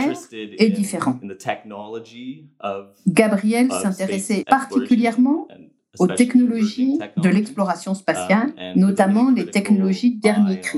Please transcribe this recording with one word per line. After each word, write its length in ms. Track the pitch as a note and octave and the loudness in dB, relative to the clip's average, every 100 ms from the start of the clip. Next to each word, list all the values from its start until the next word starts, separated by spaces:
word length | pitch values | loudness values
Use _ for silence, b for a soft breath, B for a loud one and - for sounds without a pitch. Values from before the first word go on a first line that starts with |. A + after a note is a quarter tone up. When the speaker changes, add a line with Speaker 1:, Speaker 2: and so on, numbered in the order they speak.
| C#4 | 0
Speaker 1:
interested 480 | F#4 - - - - | -4 -10 -14 -12 2
Speaker 2:
et 140 | A3 | 2
Speaker 1:
in, 20 | |
Speaker 2:
différent. 460 | G3 G3 E3+ C3+ B2+ | 4 -2 -2 -4 -4
Speaker 1:
in 60 | G2+ | -8
the 100 | F#2+ | -10
technology 1120 | - G#2 A2 G#2 G#2 A2+ A2+ A#2 B2+ D#3 - _ | -8 -8 -10 -14 -12 -12 -12 -14 -14 -16 -18 _
of, 280 | G2+ G2 G2 _ G3 | -8 -8 -10 _ 0
Speaker 2:
Gabriel 640 | F3 A3 G#3 G#3+ A#3 B3+ | 2 2 0 0 0 0
Speaker 1:
of 80 | - | 0
Speaker 2:
s'intéressait 380 | G3+ F#3 F#3+ G3 | -4 -4 -4 -4
Speaker 1:
space 200 | - G3+ | -2 -4
exploration 40 | - | 0
Speaker 2:
particulièrement 1000 | C4 - - - B3 A#3 A3+ B3+ D#4 - | 0 0 -4 2 2 2 2 2 0 -4
Speaker 1:
and 160 | - - _ _ - | -16 -20 _ _ -2
Speaker 2:
aux 60 | F3+ | 0
Speaker 1:
especially 200 | F#3 B3 | 2 4
Speaker 2:
technologies 560 | B3 B3 A3+ G#3+ - | 4 2 2 -2 0
Speaker 1:
emerging 160 | C4 D4 | 0 0
Speaker 2:
de 60 | D#4 | -4
Speaker 1:
technology. 300 | - F3+ F#3 | 0 2 2
Speaker 2:
l'exploration 560 | G#3+ - F#3+ E3+ - | 0 -2 -4 -4 -4
spatiale, 560 | F#3+ - E3+ F3+ G3 C4 | -4 -2 -4 0 0 0
Speaker 1:
Um, 40 | - | -4
and 160 | F3+ F#3 | -4 2
with 20 | |
a 100 | F#3+ | 2
Speaker 2:
notamment 380 | G3 G3 G#3 B3+ | 4 2 4 4
Speaker 1:
really 100 | B3+ | 2
Speaker 2:
les 80 | |
Speaker 1:
critical 180 | F3+ G3+ | 0 -4
Speaker 2:
technologies 540 | G3+ G3+ F#3+ F#3+ B3 - | 2 2 2 0 0 0
dernier 380 | G#3+ G#3 G3+ | 2 2 2
Speaker 1:
eye 40 | F#3+ | 0
on 40 | - | -4